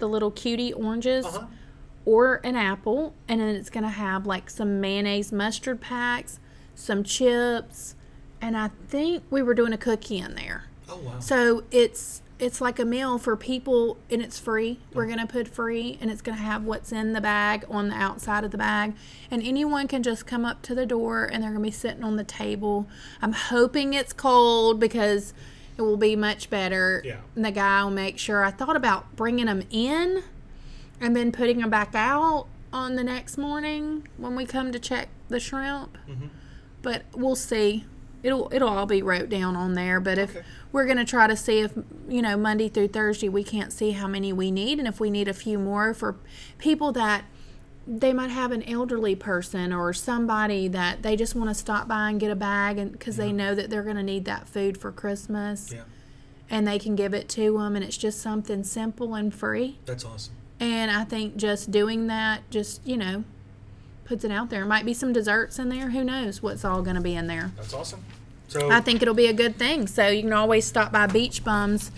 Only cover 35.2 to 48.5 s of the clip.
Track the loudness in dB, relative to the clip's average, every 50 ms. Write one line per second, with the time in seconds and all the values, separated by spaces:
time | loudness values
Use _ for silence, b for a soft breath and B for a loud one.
35.2 | -8 -6 -4 -4 -4 -4 -6 -6 -4 -4 -6 -6 -8 -12 -16 -16 -16 -12 -10 -10
36.2 | -10 -10 B B B B B B B B B -8 -6 -4 -4 -4 -6 -8 -4 0
37.2 | 0 2 2 0 0 0 2 4 4 4 4 0 -4 -10 -14 -18 -18 -18 -10 -4
38.2 | 0 2 2 2 0 0 2 2 4 4 2 2 2 2 2 2 2 2 2 0
39.2 | 0 0 -2 0 0 0 0 0 0 0 0 0 2 2 2 2 2 2 2 2
40.2 | 0 0 -2 -8 B B B B B B 2 2 4 4 4 2 2 4 6 6
41.2 | 8 8 6 4 2 4 4 4 4 2 -2 -6 -10 -10 -12 -14 -8 -2 0 0
42.2 | 2 2 2 2 2 2 2 2 2 2 2 2 2 2 2 2 0 0 0 0
43.2 | 0 0 0 0 -2 -2 -2 -4 -4 -4 -4 -2 0 0 0 0 -2 -4 -2 -2
44.2 | -2 -2 0 0 0 0 0 0 0 0 0 0 -2 -2 -2 0 0 0 0 0
45.2 | 0 -2 -2 -4 -4 -4 -2 -2 0 0 0 2 2 0 0 -2 -4 -4 -6 -6
46.2 | B B B B B B B -2 2 2 4 4 2 0 2 2 2 2 2 0
47.2 | -2 B B B B B B B B -20 -20 -16 -10 -8 -2 2 2 4 4 2
48.2 | 0 -2 -2 -2 -2 -2